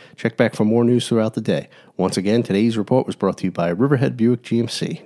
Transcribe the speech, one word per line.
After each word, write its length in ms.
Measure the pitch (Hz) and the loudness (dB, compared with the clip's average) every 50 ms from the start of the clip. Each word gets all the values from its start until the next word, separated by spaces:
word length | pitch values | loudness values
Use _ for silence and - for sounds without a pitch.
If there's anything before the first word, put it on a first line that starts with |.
| - - - - | -20 -20 -10 -6
Check 200 | - 113 - - | -6 -4 0 0
back 160 | 123 107 - | 0 0 2
for 120 | - 110 | 0 0
more 180 | 107 113 120 120 | 2 2 4 4
news 240 | 120 123 120 117 - | 4 2 2 0 0
throughout 260 | 120 113 110 110 - | 0 0 0 0 -2
the 80 | 117 | -4
day. 280 | 110 - 90 71 - - - - - - _ | -2 -2 -2 -2 -4 -8 -14 -20 -20 -12 _
Once 200 | - 90 92 - | -2 -2 -2 0
again, 280 | 104 90 101 110 120 120 | 0 0 0 2 0 0
today's 340 | - 95 98 110 117 107 110 | 0 0 2 2 2 0 -2
report 300 | 98 - 127 131 - - | -2 0 0 0 0 0
was 80 | 92 | -4
brought 240 | - - 95 85 - | -2 -2 -2 -2 -2
to 60 | - | -4
you 60 | 92 | -4
by 180 | - - 85 85 | -2 -2 -2 -2
Riverhead 460 | 87 92 127 143 147 120 127 - 127 | 0 0 0 0 0 0 -2 -2 0
Buick 280 | 123 113 120 123 120 - | 0 2 2 2 0 -2
G 160 | - 117 117 | -2 -2 -2
M 80 | 117 117 | -2 -2
C. 340 | - - - - - - - | -4 -6 -8 -8 -8 -10 -8